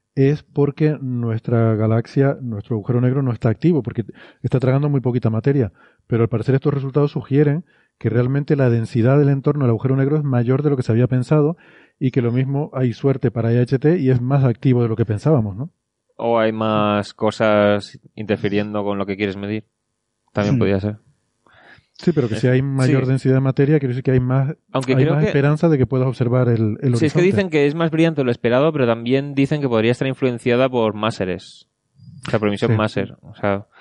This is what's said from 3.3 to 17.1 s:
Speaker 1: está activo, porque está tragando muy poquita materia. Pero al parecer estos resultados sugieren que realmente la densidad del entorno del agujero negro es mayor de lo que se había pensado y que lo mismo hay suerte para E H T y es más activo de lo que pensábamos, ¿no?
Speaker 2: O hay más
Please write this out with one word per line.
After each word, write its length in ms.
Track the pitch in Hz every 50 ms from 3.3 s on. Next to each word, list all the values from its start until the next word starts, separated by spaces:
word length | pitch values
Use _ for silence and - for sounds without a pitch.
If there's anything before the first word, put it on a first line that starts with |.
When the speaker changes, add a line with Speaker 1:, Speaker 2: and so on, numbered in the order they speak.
Speaker 1:
está 160 | 113 - - 117
activo, 340 | 107 - - 160 180 143
porque 220 | 107 - - - 104 - - - - - - _
está 180 | - 123 - 127
tragando 280 | 123 123 127 139 147 147
muy 120 | 143 135
poquita 280 | 120 127 120 123 - 113
materia. 440 | 110 110 - 143 139 143 120 95 - _ _ _ _ _ _
Pero 160 | - 123 113
al 60 | 117 110
parecer 260 | - 107 110 - 131
estos 180 | 135 - 151
resultados 380 | 135 139 131 135 131 143 143 143
sugieren 540 | - 139 - - 131 143 151 147 143 170 - _ _ _ _ _ _ -
que 120 | - 113
realmente 440 | 110 120 123 127 135 143 139 - 156
la 160 | 139 135 123
densidad 480 | 117 117 110 - - 120 110 127 135 147
del 100 | 147 139
entorno 360 | 139 135 - 147 143 147 135
del 60 | 120
agujero 260 | 113 107 - 127 135
negro 200 | 135 135 139 151
es 60 | 156
mayor 400 | 147 139 127 120 120 120 131 139
de 80 | 147 147
lo 60 | 139
que 80 | 127 127
se 80 | -
había 160 | 110 117 123 123
pensado 480 | 131 127 123 - 156 151 143 151 175 - _ - - - _ _ _ -
y 140 | 143 127
que 100 | - 135
lo 80 | 117 120
mismo 400 | 113 127 135 131 139 139 151 - -
hay 180 | 131 131 123
suerte 400 | 110 - - 139 131 - - 120
para 200 | - 120 113 117
E 80 | 120 123
H 160 | 123 - 139 123
T 180 | - 151 175 185
y 120 | 135 131
es 100 | 131 120
más 240 | 120 127 139 139 135
activo 380 | 123 113 - - 139 123 123 120
de 40 | 110
lo 60 | 113
que 100 | 110 113
pensábamos, 520 | - 104 101 - 147 160 127 110 104 95
¿no? 140 | 101 139 175 - _ _ _ _ _ _ _ _
Speaker 2:
O 220 | - 113 117 117 113
hay 140 | 110 110
más 600 | 110 110 110 110 110 107 107 104 104 104 101 -